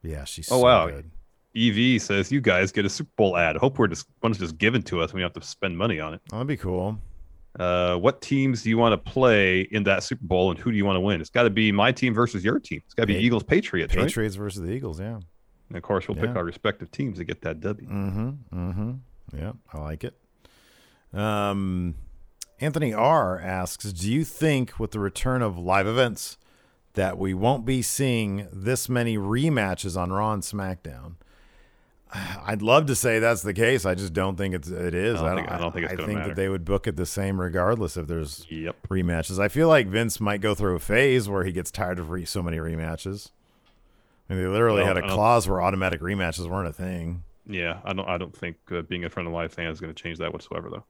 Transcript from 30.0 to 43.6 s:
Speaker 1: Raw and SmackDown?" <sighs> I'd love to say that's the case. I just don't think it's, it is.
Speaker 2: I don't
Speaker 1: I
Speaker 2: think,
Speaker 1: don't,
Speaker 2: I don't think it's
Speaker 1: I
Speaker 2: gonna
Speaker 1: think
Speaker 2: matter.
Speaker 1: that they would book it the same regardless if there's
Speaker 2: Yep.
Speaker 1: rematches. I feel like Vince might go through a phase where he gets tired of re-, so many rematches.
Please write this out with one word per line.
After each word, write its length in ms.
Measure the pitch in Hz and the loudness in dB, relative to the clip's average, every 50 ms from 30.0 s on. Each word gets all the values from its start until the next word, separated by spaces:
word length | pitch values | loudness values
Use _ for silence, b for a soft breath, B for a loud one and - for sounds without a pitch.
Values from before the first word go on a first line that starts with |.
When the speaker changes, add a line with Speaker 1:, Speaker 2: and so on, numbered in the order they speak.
| 87 90 | -2 -2
Speaker 1:
Raw 220 | 95 98 107 110 107 | -2 0 0 0 -2
and 80 | 101 | -4
SmackDown?" 760 | 87 - - 101 98 95 92 87 _ 80 67 60 78 82 87 - b b b b b b b b b | -6 -6 -6 -6 -6 -6 -8 -8 _ -16 -14 -14 -16 -16 -18 -18 b b b b b b b b b
<sighs> 480 | b b b b b b b b _ - | b b b b b b b b _ -12
I'd 480 | 95 95 87 95 98 - 101 107 104 | -10 -8 -8 -10 -8 -6 -4 -4 -2
love 240 | 101 110 127 151 160 | 4 6 6 6 6
to 80 | 139 127 | 4 -2
say 220 | - - 123 113 | 0 0 2 2
that's 240 | 110 113 117 117 92 | 2 2 2 2 0
the 120 | 85 104 92 | -2 -6 0
case. 300 | 95 117 117 131 127 95 | 2 4 4 4 2 2
I 80 | 95 92 | 0 -2
just 180 | 90 98 92 80 | -2 -4 -4 -2
don't 220 | 98 95 95 95 | -2 -2 -2 -2
think 160 | 87 98 95 92 | -4 -4 -4 -4
it's, 140 | 87 69 85 | -6 -6 -8
it 240 | 90 85 90 87 82 | -8 -4 -4 -2 -2
is. 260 | 87 95 113 117 92 | 0 0 0 0 0
Speaker 2:
I 40 | 80 | 0
don't 80 | 80 | 0
Speaker 1:
I 40 | 90 | 0
Speaker 2:
think, 120 | 92 82 80 | -2 -4 -6
Speaker 1:
don't, 60 | 87 | -6
Speaker 2:
I 40 | 90 | -4
don't 100 | 85 85 | -4 -4
think 120 | - 90 85 | -4 -4 -4
it's 80 | 80 92 | -4 -4
Speaker 1:
I 20 | |
Speaker 2:
gonna 120 | 87 80 | -4 -4
Speaker 1:
think 120 | 90 104 - | -4 -4 -4
Speaker 2:
matter. 100 | 82 98 | -4 -4
Speaker 1:
that 60 | 76 | -2
they 140 | 90 95 95 | -2 -2 -2
would 160 | 98 92 85 | -2 -4 -2
book 200 | 85 98 95 - | 0 0 0 0
it 100 | 117 80 | -2 -2
the 120 | 76 90 | -2 -4
same 340 | - - 101 98 98 98 95 | -4 -2 -4 -2 -2 -2 -2
regardless 560 | 90 90 80 92 87 98 120 113 104 80 - | -2 -2 0 2 2 2 2 2 0 -4 -4
if 80 | 90 80 | -6 -6
there's 400 | 73 85 82 78 73 76 - - - | -4 -4 -4 -4 -6 -10 -14 -14 -12
Speaker 2:
Yep. 240 | 80 80 80 82 - _ - - | -10 -8 -8 -8 -8 _ -6 -2
Speaker 1:
rematches. 500 | 95 95 90 87 85 82 80 - 95 92 | -2 0 2 2 0 0 -2 -4 -2 0
I 80 | 101 | 0
feel 200 | 104 - 139 160 | 0 2 4 6
like 200 | 165 156 143 113 | 6 6 6 4
Vince 320 | 95 92 110 117 110 - - | 2 0 0 0 0 -2 -2
might 180 | 110 101 104 101 | -2 -2 -2 0
go 120 | 98 107 101 | 0 0 0
through 220 | 95 104 95 90 | 2 0 0 0
a 40 | 82 | -2
phase 480 | - - 104 117 135 139 127 127 107 | -2 0 2 4 4 4 4 2 0
where 160 | 98 98 95 90 | 0 -2 -2 -2
he 80 | 95 | -2
gets 200 | 85 92 85 - | -2 -4 -6 -6
tired 260 | - - 98 90 92 | -6 -4 -4 -4 -4
of 140 | 87 85 78 | -6 -6 -6
re-, 140 | 85 90 85 | -6 -6 -6
so 180 | - - 101 87 | -6 -4 -4 -4
many 140 | 85 82 | -2 -4
rematches. 720 | 80 80 82 82 80 80 80 82 - - 95 98 101 - - _ _ _ _ _ _ | -4 -4 -4 -4 -4 -4 -6 -8 -8 -8 -10 -10 -10 -12 -18 _ _ _ _ _ _